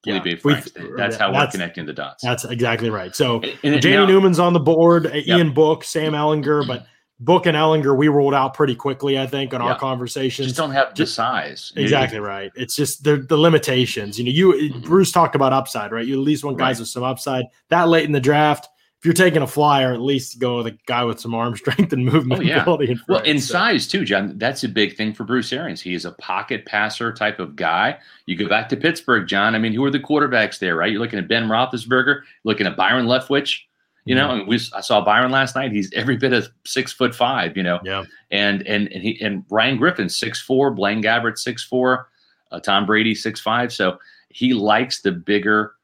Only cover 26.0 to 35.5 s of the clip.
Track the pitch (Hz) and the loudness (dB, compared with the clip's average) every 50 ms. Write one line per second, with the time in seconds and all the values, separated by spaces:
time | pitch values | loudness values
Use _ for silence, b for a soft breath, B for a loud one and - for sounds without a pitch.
26 | - 87 - - - - 92 98 101 - 127 104 - - - 104 107 110 - - | -8 -10 -14 -14 -8 -6 -6 -6 -4 -6 -8 -10 -8 -4 -2 -2 -2 -2 -4 -6
27 | 120 117 117 - 107 107 107 - 92 76 71 - 87 80 82 90 107 127 147 - | -6 -6 -4 -2 -4 -4 -4 -4 -10 -10 -6 -4 -2 0 0 0 0 -2 -2 -6
28 | b b b b b - 92 85 101 87 104 110 117 120 139 120 117 170 170 - | b b b b b -8 -4 -4 0 0 0 0 0 -2 -4 -2 0 -2 -2 -2
29 | - - 123 107 90 82 101 98 101 113 110 110 113 113 104 117 139 139 139 139 | 0 0 0 0 0 0 0 0 2 2 2 0 0 -2 0 0 -2 0 -2 -2
30 | - - 156 147 147 139 123 113 107 92 - - 98 92 85 80 85 107 107 101 | -2 0 0 0 2 2 2 0 0 0 -2 -6 -4 -2 0 0 0 0 0 -2
31 | 117 113 110 101 90 87 110 117 113 110 110 113 127 127 - 117 110 117 131 127 | -4 -4 -4 -6 -2 0 0 0 0 0 0 0 0 -2 -4 -10 -2 0 0 2
32 | 123 139 139 B B B B B _ 110 104 - 101 90 - - 92 101 120 127 | 2 2 0 B B B B B _ -2 0 0 0 -2 0 0 2 2 2 2
33 | 120 117 127 131 - - 143 139 143 - - - _ _ _ _ _ _ _ _ | 2 2 0 0 0 0 0 0 0 -2 -6 -8 _ _ _ _ _ _ _ _
34 | _ - 127 131 143 143 127 107 95 98 117 113 120 - - 98 - - 120 104 | _ 0 0 2 2 0 -2 -4 -2 0 -2 -2 -2 -6 -10 -10 -2 0 0 2
35 | 95 104 104 117 127 127 131 135 135 127 | 4 4 4 4 2 2 2 0 0 0